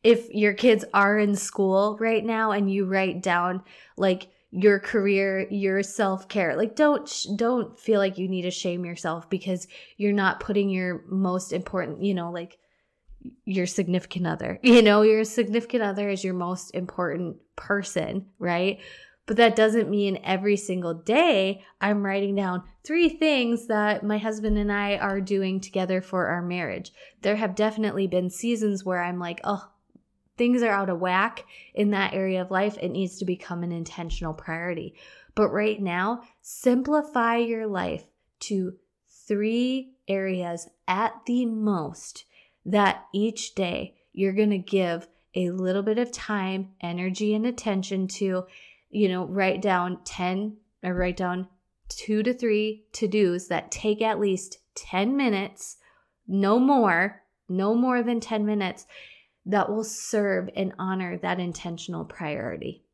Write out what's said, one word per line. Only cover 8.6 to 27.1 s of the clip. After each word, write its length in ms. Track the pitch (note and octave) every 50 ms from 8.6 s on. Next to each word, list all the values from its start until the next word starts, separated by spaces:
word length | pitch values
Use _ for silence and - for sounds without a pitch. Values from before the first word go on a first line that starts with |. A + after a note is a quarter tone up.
| - F#3 F3 F3+ F3+
yourself 440 | E3+ E3+ - - E3+ D#3+ F3 - _
because 380 | G3 F#3 - F#3+ F#3 F3+ - _ - - - - _
you're 140 | - G3+ G#3
not 280 | G3+ G3+ G3 F#3+ - -
putting 300 | - - G3 G3+ G3+ G3
your 340 | F#3 F#3 F#3 F3+ F3 - -
most 460 | - F#3+ F#3+ F#3+ F3+ F3+ F#3 F#3 - -
important, 500 | F3+ F3+ - - F#3 F3 C3+ D3+ - F#3+
you 100 | G3+ F#3+
know, 180 | F3+ E3+ E3+
like, 260 | F3 E3+ E3+ F3+ - _ _ _ _ _ _ _ _ _ _ _ - - - - - _ _
your 200 | - F#3+ F#3+ F3+
significant 640 | F3+ - - F#3 E3+ F3+ F3+ - - - F3 F3
other, 320 | D#3+ D#3+ - - - F3+ -
<laughs> 40 | -
you 180 | B3+ A#3 A#3+
know, 200 | A3+ G#3 G#3 G#3+
your 220 | G#3+ A3 G#3+ G#3+ A3
significant 580 | A3 - B3 A3+ G3+ G#3 A#3 A#3 - - A#3+
other 280 | G#3+ G3+ F#3+ G3+ G3+ G3+
is 140 | G3 F#3+ G3
your 100 | F#3+ F#3
most 420 | F3+ F3 F3 F#3 F3+ - - -
important 600 | F#3 F3+ F3+ - - F3+ E3 - E3+ F3+ E3 - - _ _ _
person, 720 | - - - G3+ G3+ F#3+ - - F3+ D#3 - - G3 F#3+ - _
right? 420 | _ E3+ F3 E3+ E3+ F3+ G3 G#3 - - - - - - - _ _ _
But 120 | - A3
that 180 | A3+ A#3 A3+ A3
doesn't 340 | A3 A3 A3 G#3+ A#3 G#3+ D3+
mean 300 | G3+ G3+ G3+ G3 F#3+ - -
every 340 | - F#3+ F#3 G3 G#3 G3+
single 360 | G3 G3+ - F#3 F#3 F3 E3+ E3
day 680 | E3 - - A3+ D4 E4+ E4+ C4 F#3+ F#3+ F#3+ G3 G3 - - _ _
I'm 260 | F#3+ G3+ G#3 G#3 G3+
writing 300 | G3 G3 G3 G3+ G3 G3+
down 280 | G3 G3 F#3 F3+ F3+ - - - _ _
three 240 | - D#4 E4+ E4+
things 600 | D#4+ E4 - D#4+ D#4 D4 C4 A#3+ A#3 A#3 A3+ A#3
that 360 | - A3 G#3+ G#3 G#3+ G#3 - -
my 140 | G#3 G#3+
husband 400 | G#3+ G#3+ A3 G#3+ G#3+ G#3+ G#3+ G#3
and 140 | G#3 G#3 G#3
I 260 | G3+ G3+ G3+ G3+ G3+
are 240 | - - G3+ G3 G3
doing 400 | F#3+ F#3+ G3+ G3 F#3+ F#3+ F#3+ F#3+
together 400 | F#3+ - - F#3+ F#3 F3+ F#3 F#3
for 260 | F#3 - F#3+ F3+ F3
our 140 | - E3 F3
marriage. 500 | F3 F3 F3+ F3+ E3+ B2 F#2 - F#3 - _ - - -